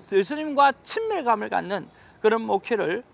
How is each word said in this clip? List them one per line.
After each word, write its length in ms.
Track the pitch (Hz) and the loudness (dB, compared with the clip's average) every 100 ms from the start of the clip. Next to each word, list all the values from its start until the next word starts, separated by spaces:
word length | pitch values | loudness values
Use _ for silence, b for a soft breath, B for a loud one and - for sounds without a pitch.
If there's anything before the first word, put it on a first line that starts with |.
| - | -2
예수님과 640 | 196 202 302 311 277 277 - | 0 0 -2 -2 4 4 2
친밀감을 680 | - 453 440 381 240 214 214 | -6 -4 -4 -2 0 0 0
갖는 400 | 185 175 196 - - b b | -4 -2 -6 -8 -20 b b
그런 200 | 214 226 | 2 2
목회를 640 | 220 196 - 214 160 208 - | 0 -2 0 -2 0 -4 -8